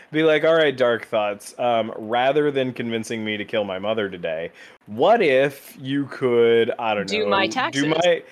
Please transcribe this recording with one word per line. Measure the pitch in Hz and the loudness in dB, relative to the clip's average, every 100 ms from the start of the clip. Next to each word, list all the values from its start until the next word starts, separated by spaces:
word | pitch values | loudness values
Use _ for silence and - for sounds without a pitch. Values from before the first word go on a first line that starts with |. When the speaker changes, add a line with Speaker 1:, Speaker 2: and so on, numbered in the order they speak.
| - | -6
Speaker 1:
Be | 151 | 2
like, | 160 156 | 2 4
"All | 160 165 | 4 4
right, | 151 127 | 2 2
dark | 120 113 - | 2 0 -2
thoughts, | 113 104 101 - - | -2 -2 -6 -12 -4
um, | 123 117 110 107 | 0 0 -2 -8
rather | 107 120 131 147 147 | -4 0 2 2 0
than | 135 127 | 0 -2
convincing | 123 117 113 110 117 | -4 -6 -6 -6 -6
me | 107 104 | -4 -6
to | 101 | -4
kill | 110 | -4
my | 101 95 | -4 -4
mother | 101 110 101 | -4 -2 -4
today, | 92 85 80 85 - - - - | -6 -6 -6 -8 -14 -20 -20 -14
what | 107 165 233 | 0 2 4
if | 165 131 143 143 - - | 4 2 2 -4 -18 -14
you | 131 143 135 | -6 -4 -6
could, | - 131 120 117 117 113 - | -4 2 4 6 4 2 -2
I | 117 | -2
don't | 104 98 | -2 -2
Speaker 2:
Do | 104 | -2
Speaker 1:
know, | 101 | 0
Speaker 2:
my | 101 190 | 0 0
Speaker 1:
do | |
Speaker 2:
taxes. | 262 202 139 147 | -2 -4 -2 0
Speaker 1:
my, | 160 175 165 - | 2 2 0 -4